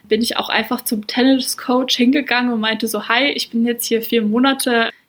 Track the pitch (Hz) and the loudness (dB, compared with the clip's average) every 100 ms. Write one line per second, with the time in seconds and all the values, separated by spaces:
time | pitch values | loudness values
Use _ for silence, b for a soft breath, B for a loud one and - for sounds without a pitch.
0 | - 220 233 - - 214 220 240 - 214 | -2 0 0 -2 -2 -2 -2 -4 -4 -4
1 | - 254 262 262 - - - 247 254 - | -4 2 4 2 0 -6 -2 0 0 2
2 | 240 285 262 240 247 226 214 220 220 208 | 2 2 2 0 0 0 -2 -2 -2 -4
3 | - 233 285 - - 233 233 233 - 226 | 0 0 0 -2 -4 0 0 -2 -2 -2
4 | 220 233 208 226 269 262 262 233 226 - | 0 0 2 2 2 2 0 0 0 -6